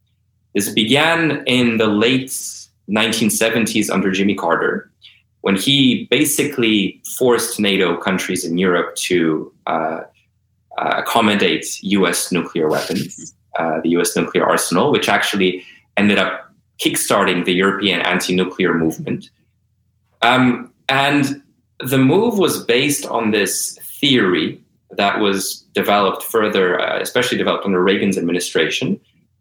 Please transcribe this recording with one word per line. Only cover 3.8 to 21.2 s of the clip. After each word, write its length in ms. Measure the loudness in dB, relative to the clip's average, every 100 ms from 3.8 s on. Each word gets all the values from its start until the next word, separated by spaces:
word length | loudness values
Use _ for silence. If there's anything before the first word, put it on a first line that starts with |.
| 0
under 220 | 0 0
Jimmy 240 | 0 0 0
Carter, 560 | 0 0 0 -4 -8 _ -20 _ _ _
when 140 | -2 0
he 520 | 2 2 2 2 0
basically 920 | 0 2 0 -2 0 2 2 0 -6 -10 0
forced 420 | 2 2 0 -2
nato 380 | 0 2 0 0
countries 460 | -2 -2 -2 -4
in 140 | -2 0
Europe 380 | 2 2 -2 -6
to, 560 | 0 2 2 -2 -6 _ -6
uh, 340 | -4 -4 -6 -12 _ _ _ _ _ _ -6
uh, 180 | -2 -2
accommodate 680 | 0 2 2 2 2 0 -4 -8
U 240 | -2 2 2
S 240 | 0 -2
nuclear 360 | -4 -2 -2 0
weapons, 640 | -2 -2 -6 -6 -12 -20 _ _ -4
uh, 220 | -2 0
the 80 | 0
U 120 | 0
S 140 | 0 -2
nuclear 300 | -2 0 2
arsenal, 460 | 0 0 0 2
which 180 | 2 0
actually 540 | 0 0 0 0 -2 -10 -20 _ 0
ended 220 | 2 2
up 360 | 0 -4 -14 _ _ -4
kickstarting 600 | -2 -2 0 2 2 0 0
the 80 |
European 480 | 2 2 0 0 0
anti-nuclear 720 | 0 -2 0 0 -2 -2 -2
movement. 560 | 0 -2 -4 -6 -8 -10 _ _ _ _ _ _ _ _ 0
Um, 500 | 4 4 4 0 -6 _ -2
and 520 | 2 2 2